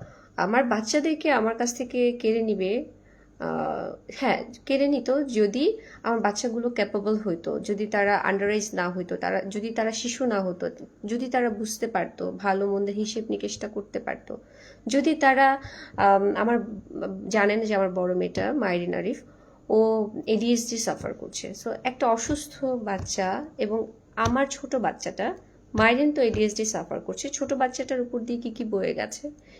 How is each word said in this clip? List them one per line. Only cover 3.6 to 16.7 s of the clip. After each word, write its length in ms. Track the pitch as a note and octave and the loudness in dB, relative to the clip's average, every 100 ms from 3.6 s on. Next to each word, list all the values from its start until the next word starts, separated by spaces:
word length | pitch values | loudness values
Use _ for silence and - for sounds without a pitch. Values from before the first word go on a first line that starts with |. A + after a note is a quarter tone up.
| D#3 D3+ - - - - | -2 -4 -6 -10 -14 -4
হ্যাঁ, 280 | B3+ - - - - | -2 0 -4 -14 -2
কেড়ে 220 | C4+ C#4+ | 2 2
নিত 220 | C#4+ - C#4 | 2 0 0
যদি 540 | C#4 A3 G#3 A#3+ E4 A4 - - | 0 2 2 4 0 0 -8 -8
আমার 180 | A3+ A3+ | -2 0
বাচ্চাগুলো 500 | G#3 G#3 B3 A3+ A#3+ | 0 0 -2 -2 -2
ক্যাপেবল 460 | A#3+ G3+ G#3 G3+ G#3+ | 0 0 0 0 0
হতো, 440 | G#3+ E3 - D3+ | 0 -2 -2 -4
যদি 260 | F3+ G3+ G#3 | -4 -4 0
তারা 300 | G#3 G3+ G3+ | 2 2 2
আন্ডার 340 | - G3 G3+ | 2 2 2
এজ 200 | G#3+ G#3 | 0 -2
না 160 | F#3 F3 | -2 -2
হতো, 260 | F#3 F3+ F3+ | -2 -6 -4
তারা, 240 | F3+ F#3+ | 0 -2
যদি 300 | F#3+ G#3 A3+ | -2 -6 -4
তারা 220 | A#3 A3 | -2 -2
শিশু 340 | A3 A#3+ - B3 | -2 -6 -2 0
না 140 | G#3 | 2
হতো, 300 | F#3 F3+ F3 - - _ G#3 | 0 -2 -6 -6 -16 _ -6
যদি 200 | A#3+ B3+ | -4 0
তারা 240 | B3+ A#3+ | 2 0
বুঝতে 360 | G#3 G#3+ - A3+ | 0 -6 -4 -2
পারতো, 460 | F#3+ E3+ - F3+ | -2 -4 -4 -6
ভালো 400 | F#3 G3 F#3+ G3+ | -2 0 2 2
মন্দের 220 | G3 G3+ | 0 -2
হিসেব 300 | G#3 G#3 A3+ A3 | -2 -4 -4 -4
নিকেশটা 380 | G3+ G3+ - G#3+ | -4 -4 -6 -8
করতে 320 | G#3+ G3+ - | -8 -8 -8
পারতো, 380 | - - - - - - - - - | -6 -8 -10 -14 -16 -20 -20 -12 0
যদি 280 | C4+ C#4+ | 2 4
তারা, 440 | D4+ C4+ C4 C4+ C4+ - - - - | 4 6 8 6 4 -4 -16 -12 4
আম, 380 | G3 G3 G3+ - | 6 8 6 2
আমার, 220 | A3 A#3+ G3+ | 2 2 0